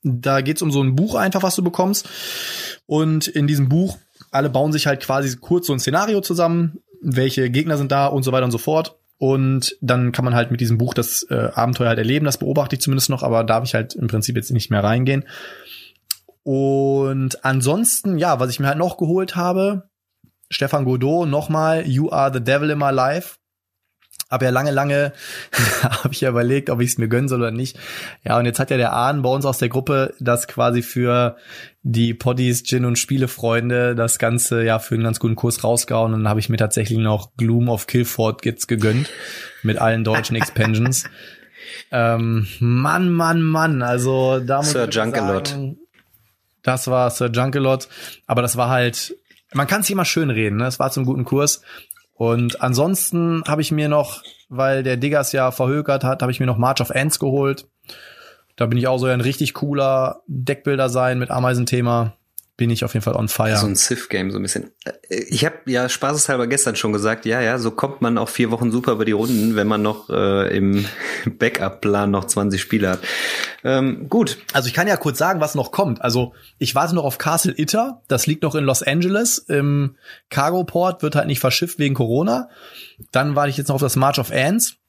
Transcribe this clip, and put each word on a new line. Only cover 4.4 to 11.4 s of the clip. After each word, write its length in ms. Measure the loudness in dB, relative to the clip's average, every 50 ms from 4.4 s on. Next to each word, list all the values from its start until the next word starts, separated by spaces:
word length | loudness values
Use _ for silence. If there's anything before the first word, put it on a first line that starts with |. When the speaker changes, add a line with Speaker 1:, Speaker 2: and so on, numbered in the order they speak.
| 0 0
Speaker 1:
bauen 220 | 0 0 0 0
sich 160 | 0 0 0
halt 160 | 0 -2 -2 -2
quasi 340 | -2 -2 -2 0 -2 -6 -8
kurz 280 | -2 0 0 0 2
so 60 | 0 -2
ein 80 | -2
Szenario 400 | 0 0 0 0 2 2 0 -2
zusammen, 580 | 0 -2 0 2 2 2 4 2 0 0 -2 -6 _ _ -20 -8 -4
welche 480 | -2 0 2 2 2 2 0 0 2
Gegner 260 | 2 0 2 2 0 0
sind 120 | 0 0
da 160 | 2 2 2
und 160 | 2 2 0 0
so 80 | 2 2
weiter 120 | 2 2
und 80 | 0 -2
so 60 | -2
fort. 380 | -2 0 0 0 0 -2 -10 _ _ _ _ _
Und 580 | 0 2 2 4 2 2 2 0 -2 -4 -6 _
dann 320 | 0 0 2 2 2 0 0
kann 120 | 0 0
man 100 | 2 2
halt 180 | 2 2 0 0
mit 80 | 0
diesem 180 | 2 2 2 2
Buch 160 | 2 0 0
das, 320 | -2 -2 -2 -2 -6 -4 -2
äh, 200 | -2 -2